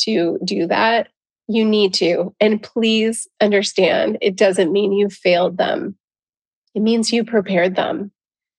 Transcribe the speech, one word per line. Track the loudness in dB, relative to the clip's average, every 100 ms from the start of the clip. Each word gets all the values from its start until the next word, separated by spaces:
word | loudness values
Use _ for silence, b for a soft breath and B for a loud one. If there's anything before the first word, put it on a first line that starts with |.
| -2
to | 0 0 -2
do | -4 -2 -2
that, | 0 0 0 -2 _ _ _ -4
you | 0
need | 2 2 2
to. | 2 0 0 -2 0
And | 2 2
please | -4 -2 0 0 0 -4 -8 -2
understand, | 0 2 0 0 2 2 -2 -2
it | -2
doesn't | 2 2 2 0
mean | 0 0
you | 0 0
failed | -2 0 2 0 -2
them. | -2 -2 -6 -12 _ _ _ _ _ _ _
It | -2
means | 0 0 0
you | -2
prepared | 0 -2 0 0 0 0
them | -4 -4 -10 -16 _ _ _